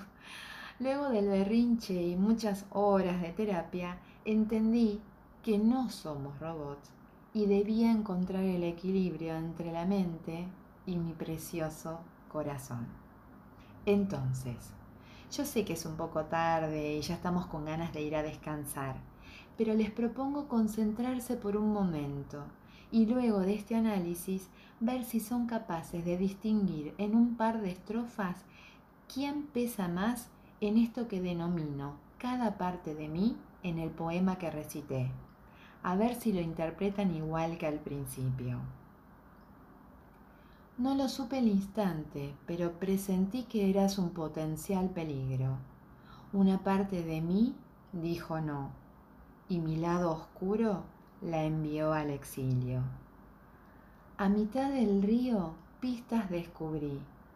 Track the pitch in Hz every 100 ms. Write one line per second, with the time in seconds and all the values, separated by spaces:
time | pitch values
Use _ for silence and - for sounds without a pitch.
0 | - - - - - - - - 254 277
1 | 285 220 202 196 196 226 240 226 - 180
2 | 175 180 202 226 220 196 - 196 202 196
3 | 185 180 175 175 214 180 165 180 175 180
4 | - - - 214 214 226 220 233 220 208
5 | - - - - 233 208 220 262 226 -
6 | 160 143 139 139 160 160 143 143 - -
7 | - - - 220 202 202 208 220 233 220
8 | 202 180 185 190 190 180 170 170 185 190
9 | 180 156 165 160 165 165 170 165 175 196
10 | 175 160 - 165 180 - - - - 175
11 | 165 156 165 160 - 170 156 - 165 165
12 | - - - 151 147 139 - 120 117 -
13 | - - - - - - - - - 202
14 | 196 139 131 131 123 113 - - - -
15 | - - - - 285 233 196 165 165 156
16 | 165 160 156 165 165 165 156 156 151 151
17 | 147 170 180 180 - 156 151 160 170 156
18 | 151 151 151 156 - 151 143 147 135 131
19 | - - - - - - 220 220 208 -
20 | 233 240 277 285 - 233 214 214 214 214
21 | 247 254 240 240 202 208 214 208 190 156
22 | 143 143 139 147 147 - - - - 226
23 | 214 254 240 202 185 214 - 226 220 202
24 | 170 175 - 190 - - - - 226 254
25 | 233 226 - 240 233 226 - 165 - 170
26 | 170 180 196 196 220 214 190 156 147 -
27 | 208 226 240 233 226 226 196 180 - 220
28 | 233 - 185 180 - - - - - -
29 | - 262 285 294 294 240 240 220 180 175
30 | 214 247 - - - - 208 220 233 -
31 | 233 190 180 170 170 175 151 139 143 147
32 | - - 247 254 226 - 180 180 160 151
33 | 151 160 220 285 - - 180 165 160 160
34 | 165 170 185 185 165 151 139 156 143 135
35 | 127 131 - - - - - - 185 185
36 | 233 240 226 185 165 165 165 - 202 202
37 | 196 160 156 160 165 165 156 151 - 143
38 | 131 - 131 127 123 123 131 - - -
39 | - - - - - - - - - -
40 | - - - - - - - - 254 277
41 | 262 - 254 269 226 196 - - 196 156
42 | 151 143 139 - - 170 170 170 190 190
43 | 196 185 196 254 240 220 196 196 196 196
44 | 175 170 151 156 156 156 - 196 185 180
45 | 156 135 131 131 131 131 - - - -
46 | - - - 196 196 190 196 190 196 180
47 | 165 160 165 190 247 - - - - 175
48 | 165 170 - 160 156 143 139 - - -
49 | - - - - - 175 160 160 170 175
50 | 175 156 - - 185 220 226 175 - -
51 | - - 170 160 156 156 151 151 156 156
52 | 147 139 - - 131 127 123 127 131 131
53 | - - - - - - - - - -
54 | - - 196 208 214 262 277 269 214 196
55 | 202 233 254 214 165 165 - - 254 240
56 | - 226 190 175 170 - 160 156 147 139
57 | 143 - -